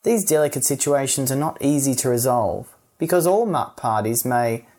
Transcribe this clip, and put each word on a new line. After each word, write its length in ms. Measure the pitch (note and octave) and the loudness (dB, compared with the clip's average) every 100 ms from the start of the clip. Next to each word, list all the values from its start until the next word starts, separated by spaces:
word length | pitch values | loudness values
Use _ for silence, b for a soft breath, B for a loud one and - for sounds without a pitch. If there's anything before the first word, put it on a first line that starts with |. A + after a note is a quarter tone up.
These 220 | - A3+ | 0 0
delicate 400 | G3+ D#3 D3 C#3 | 2 2 2 0
situations 640 | - C3+ - C#3+ C#3 - C3 | -4 -2 0 0 0 -2 -2
are 60 | C3+ | -2
not 240 | D3+ - | -2 -2
easy 340 | C#3 D3 C3+ B2+ | 0 2 0 0
to 120 | C3 | 0
resolve 680 | A#2+ B2 B2 G2+ D#2 A#2 _ _ _ | 0 2 0 0 -4 -8 _ _ _
because 300 | E3 F3+ E3+ | 0 2 4
all 180 | G3+ | 2
mu-, 220 | A3+ D3+ - - | 2 -2 -4 -6
parties 480 | A#2+ G#2+ G#2+ A#2 | -2 0 0 -2
may, 400 | B2+ B2 A#2+ A#2 b | 0 0 0 -2 b